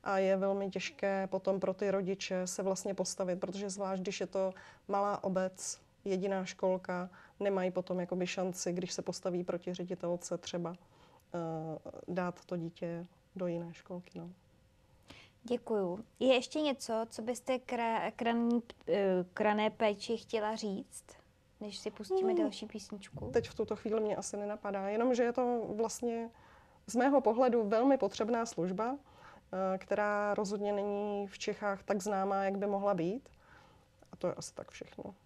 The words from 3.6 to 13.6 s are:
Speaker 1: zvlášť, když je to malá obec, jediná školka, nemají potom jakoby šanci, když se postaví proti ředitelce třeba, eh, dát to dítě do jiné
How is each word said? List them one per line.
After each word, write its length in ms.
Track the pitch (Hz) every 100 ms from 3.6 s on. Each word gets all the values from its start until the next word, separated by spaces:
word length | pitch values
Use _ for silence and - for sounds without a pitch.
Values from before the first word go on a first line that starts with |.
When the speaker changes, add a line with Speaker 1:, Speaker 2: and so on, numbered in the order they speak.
| 202
Speaker 1:
zvlášť, 320 | 190 196 190
když 180 | 185 190
je 60 | 226
to 280 | 196 190 185 - - -
malá 360 | 196 202 202
obec, 560 | 196 185 185 185 - - - _
jediná 400 | 196 190 196 190
školka, 680 | 185 - 190 185 185 180 185 - - -
nemají 300 | 202 196 185
potom 300 | 180 180 185
jakoby 260 | 175 185 180
šanci, 460 | - 185 180 -
když 200 | 175 180
se 100 | -
postaví 420 | 185 175 190 180
proti 300 | 180 180 180
ředitelce 640 | 180 180 180 170 175 - 170
třeba, 360 | - 180 170 175
eh, 600 | - - - - _ 175 165 160 160 156 - - -
dát 360 | 180 180 175
to 120 | - 175
dítě 500 | 165 - 175 170 175 - _ 190
do 100 | 180
jiné 280 | 170